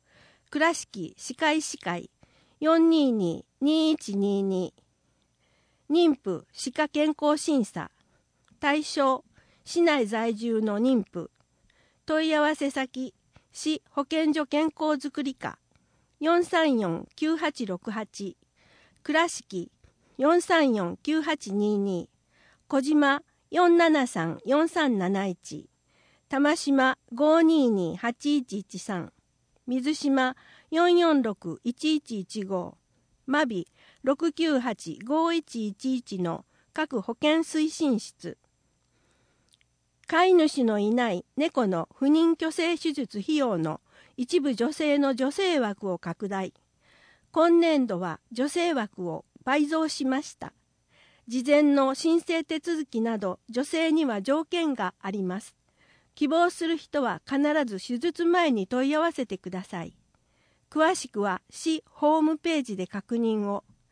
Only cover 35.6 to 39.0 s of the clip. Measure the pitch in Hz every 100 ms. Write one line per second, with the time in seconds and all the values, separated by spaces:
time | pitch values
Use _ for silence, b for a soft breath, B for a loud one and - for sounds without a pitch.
35.6 | 214 196 262 254 - 190 175 165 - _
36.6 | _ - 311 240 190 233 302 320 320 320
37.6 | 311 - 302 214 - - 175 - _ _
38.6 | _ _ _ _